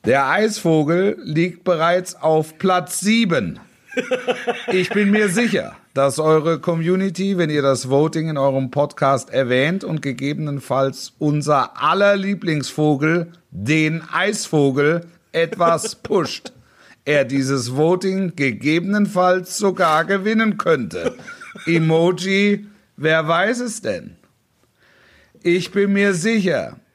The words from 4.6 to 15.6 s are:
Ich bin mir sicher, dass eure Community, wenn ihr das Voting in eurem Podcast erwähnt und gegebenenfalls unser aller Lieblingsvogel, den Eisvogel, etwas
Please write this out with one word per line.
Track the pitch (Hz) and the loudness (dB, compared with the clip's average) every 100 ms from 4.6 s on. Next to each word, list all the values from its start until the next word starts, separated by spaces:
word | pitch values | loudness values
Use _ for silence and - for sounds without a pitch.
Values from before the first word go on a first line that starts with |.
| - | -2
Ich | 185 180 | -2 0
bin | 202 202 | 0 2
mir | 214 208 | 2 2
sicher, | 180 240 165 73 - _ | 2 0 0 -4 -16 _
dass | 135 139 135 | 0 0 2
eure | 156 156 151 160 | 2 4 2 -2
Community, | 180 165 165 185 190 170 196 185 | -2 -2 0 0 0 -2 -2 0
wenn | 160 | 0
ihr | 147 | 2
das | 139 127 127 | 2 0 2
Voting | 139 156 160 160 | 2 2 0 -4
in | 147 | 0
eurem | 139 135 131 | 0 0 -2
Podcast | 143 147 - 139 135 - | -2 -2 0 0 0 0
erwähnt | 127 123 127 143 190 247 | -2 2 2 2 -2 -4
und | 160 | -6
gegebenenfalls | 139 127 139 147 156 143 - 135 135 131 - _ | -6 -6 -6 -4 -6 -8 -4 -2 -2 -4 -16 _
unser | 151 147 147 143 120 - | 0 0 2 0 0 -2
aller | 147 185 202 202 | 0 4 4 2
Lieblingsvogel, | 196 202 170 151 131 - 151 139 156 175 170 - _ | 0 -4 -2 -2 -2 0 2 2 2 0 -2 -12 _
den | 87 107 156 156 160 - | -8 0 2 2 -2 -4
Eisvogel, | 165 196 214 - 156 139 135 147 170 170 _ _ | -2 -2 -2 -2 2 2 4 2 0 -4 _ _
etwas | 160 165 - | -2 -2 0